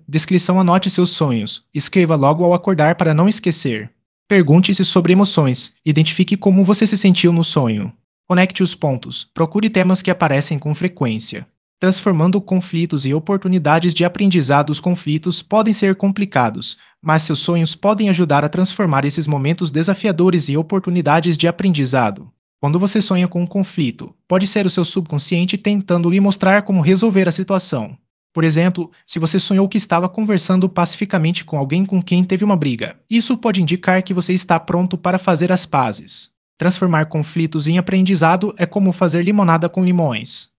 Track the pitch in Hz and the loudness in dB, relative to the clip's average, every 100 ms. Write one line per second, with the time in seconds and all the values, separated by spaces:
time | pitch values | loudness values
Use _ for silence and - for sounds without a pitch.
0 | - 156 - 180 180 185 180 185 185 - | -6 -4 0 0 2 2 4 2 0 0
1 | 180 - 147 117 101 - _ 147 - 190 | 0 0 -2 -2 -6 -12 _ -8 -2 0
2 | 165 151 135 160 175 175 190 160 151 170 | 2 2 2 2 2 2 0 2 2 2
3 | 165 156 196 208 180 - 135 107 110 _ | 0 2 2 0 -2 -2 -4 -6 -10 _
4 | _ _ - 196 143 165 190 196 185 185 | _ _ 0 2 6 4 4 2 2 2
5 | 170 185 196 165 135 127 - _ 156 147 | 4 4 4 2 0 0 -6 _ 0 2
6 | 156 - 185 202 196 190 190 208 214 202 | 2 0 0 2 2 4 4 4 2 2
7 | 196 180 175 170 160 151 120 104 101 - | 2 4 2 2 0 0 0 -2 -6 -12
8 | _ _ - 180 185 - 180 - 151 123 | _ _ -2 2 2 0 -4 -2 -4 -4
9 | - - - - 160 208 214 196 185 185 | -8 -12 -10 -4 -2 0 0 2 2 2
10 | 190 180 160 139 - 143 151 147 180 - | 0 0 0 0 -2 -4 -4 -4 -4 -4
11 | 123 110 - 107 - _ _ - 185 190 | -4 -4 -6 -12 -16 _ _ -4 -2 0
12 | 208 160 175 196 - 185 180 165 170 143 | 0 2 2 0 0 -4 -2 -4 -2 -2
13 | 135 156 156 196 185 185 147 160 175 160 | -2 -2 -2 -2 0 0 2 2 2 0
14 | 175 180 196 175 131 143 147 147 180 175 | -2 0 2 2 2 2 0 -2 -2 -4
15 | 147 156 180 - - 214 220 202 196 190 | -2 -4 -4 -6 -2 0 0 0 0 0
16 | 196 202 202 131 113 120 - - _ _ | -2 -2 -2 0 0 -2 -10 -12 _ _
17 | 156 156 156 147 - 170 165 - 202 214 | -2 0 0 -2 0 0 -2 -2 -2 0
18 | 208 175 160 143 151 180 190 - 180 139 | 0 0 2 0 0 -2 -2 -2 0 0
19 | 143 165 147 143 139 170 165 151 175 190 | -2 -2 -2 -2 -2 -2 -2 -2 -2 -2
20 | 214 165 185 175 139 147 160 190 185 175 | -2 0 2 2 0 -2 -2 -4 -2 -2
21 | 143 165 170 151 165 170 190 151 127 131 | 2 2 2 0 -2 0 0 0 0 0
22 | 110 82 - _ _ - 143 175 196 214 | 0 -4 -16 _ _ -6 -2 0 0 0
23 | - 185 180 175 175 196 185 - 127 - | 0 0 0 -2 -4 -4 -4 -2 -4 -4
24 | - _ - 185 190 214 190 185 165 190 | -16 _ -2 0 0 0 0 0 -2 -2
25 | 165 147 - 175 180 - 208 202 190 175 | -4 -4 -2 -2 -2 -2 -2 -2 0 0
26 | 170 196 196 190 190 202 202 185 151 190 | 2 2 2 2 2 2 2 0 2 2
27 | 226 190 180 180 190 185 - 127 113 131 | 2 2 0 -2 -2 -2 -2 -6 -8 -14
28 | _ _ _ 165 165 156 180 180 165 _ | _ _ _ -2 0 2 0 -2 -8 _
29 | - 170 160 190 - 190 196 208 - 170 | -10 -4 -2 -2 0 0 2 -2 0 -2
30 | 180 220 214 185 - 185 185 180 170 - | -2 -4 0 0 2 0 0 0 -2 -4
31 | 196 180 160 180 - 147 135 170 190 185 | -4 0 0 -2 -4 -6 -2 -2 0 -2
32 | 180 175 180 185 208 180 143 113 104 - | 0 0 0 0 0 0 0 -4 -8 -12
33 | - 233 - 233 226 190 156 175 - 185 | -4 -2 0 -2 0 0 0 0 0 0
34 | 185 180 175 180 - 165 165 175 180 180 | 0 -4 0 -2 0 -2 0 -2 -2 -2
35 | 180 185 196 160 175 180 - 143 120 95 | -2 -2 0 0 2 0 0 -2 -2 -4
36 | - - - _ _ - 180 180 185 160 | -12 -14 -14 _ _ -4 -2 0 0 0
37 | 156 156 147 170 156 156 151 180 180 190 | 0 -4 -4 -2 -2 -2 0 0 0 2
38 | 185 180 165 180 202 - 175 208 190 175 | 2 2 2 2 -2 -4 -2 0 0 0
39 | 180 170 175 208 175 165 170 185 180 175 | 0 0 0 2 2 2 0 0 0 2
40 | 151 107 120 - - | 0 -4 -8 -12 -12